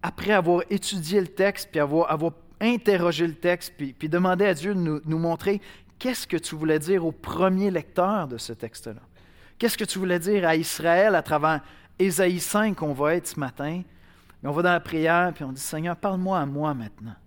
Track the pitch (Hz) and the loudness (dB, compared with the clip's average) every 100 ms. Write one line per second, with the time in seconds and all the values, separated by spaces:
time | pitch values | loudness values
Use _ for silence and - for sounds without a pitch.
0 | 165 - 180 208 170 175 - 202 - 196 | -6 -6 2 2 4 2 2 -2 -2 -6
1 | 156 202 175 - 196 196 - 160 143 156 | 0 0 0 0 0 0 -6 0 2 2
2 | 170 156 165 - - - 220 240 - 190 | 2 0 -2 -4 -20 -2 0 2 2 4
3 | 170 156 170 151 175 175 - - 139 127 | 2 2 -2 0 0 0 -4 -10 -10 -6
4 | 156 170 185 185 202 156 180 190 165 151 | -2 2 2 4 2 2 -2 -2 0 -2
5 | 156 160 165 165 202 202 - - - _ | -2 -2 0 -2 -2 -2 -6 -20 -20 _
6 | 254 240 - 165 - 156 156 156 151 190 | -6 -6 -4 -4 -4 -4 0 0 2 0
7 | 165 - - - 190 185 202 175 - - | 0 -6 -8 0 2 2 0 -2 -4 0
8 | 185 208 147 117 - 113 117 - 120 107 | 0 0 -4 -8 -10 -10 -12 -12 -14 -16
9 | - - - - - - 233 - 214 190 | -20 -20 -20 -20 -20 -4 -2 -2 -4 -4
10 | 185 180 170 208 170 160 160 - 165 175 | 0 0 2 2 4 2 0 -2 2 4
11 | 214 180 - 151 156 151 - - - - | 6 4 2 2 2 0 -6 -20 -20 0
12 | 185 170 180 180 - 208 214 185 156 135 | 0 4 2 2 0 0 0 0 -4 0
13 | 147 175 - - 135 - 143 175 180 - | 0 0 -2 -6 -8 -6 -6 -6 -10 -18
14 | - - _ - 139 147 180 170 - 160 | -20 -20 _ -10 -4 0 2 2 0 0
15 | 160 170 180 156 139 131 - 156 170 170 | 4 4 2 -2 -10 -8 -8 -6 -6 -4
16 | 202 185 185 190 139 143 151 135 107 - | -4 -2 -2 -2 -2 -2 -4 -4 -8 -12
17 | 110 98 | -16 -16